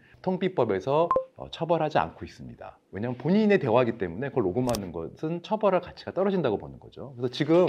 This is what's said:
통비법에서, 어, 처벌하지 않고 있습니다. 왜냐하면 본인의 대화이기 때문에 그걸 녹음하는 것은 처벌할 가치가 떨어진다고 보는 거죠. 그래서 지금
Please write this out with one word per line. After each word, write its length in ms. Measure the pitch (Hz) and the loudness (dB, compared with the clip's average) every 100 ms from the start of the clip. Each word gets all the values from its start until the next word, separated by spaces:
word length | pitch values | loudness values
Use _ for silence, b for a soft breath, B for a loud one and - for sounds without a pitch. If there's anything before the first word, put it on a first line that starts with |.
| b b | b b
통비법에서, 880 | 185 180 185 - 113 95 139 147 165 - - - | -4 -2 0 2 2 0 2 2 2 0 -4 -16
어, 140 | - | -14
처벌하지 480 | - 165 165 156 135 | -8 -2 0 2 0
않고 260 | 82 - | 0 -6
있습니다. 540 | - - - 117 98 - _ | -16 -14 -18 -16 -18 -20 _
왜냐하면 280 | 95 120 123 | -8 -6 -4
본인의 420 | 147 202 214 196 | 2 4 6 4
대화이기 380 | 127 117 117 110 | 4 4 4 0
때문에 320 | 90 82 - | -6 -4 -4
그걸 120 | 131 | 0
녹음하는 460 | 95 90 127 110 92 | 0 0 0 -2 -6
것은 520 | - 82 123 160 170 | -8 -10 -8 -6 -6
처벌할 380 | - 214 208 180 | -4 0 2 2
가치가 300 | - - - | -2 -12 -8
떨어진다고 480 | 170 196 190 135 101 | -2 0 2 0 0
보는 220 | 73 67 | -4 -16
거죠. 340 | 113 - 120 120 | -20 -16 -14 -6
그래서 160 | 127 | -6
지금 340 | - 143 170 | -2 4 4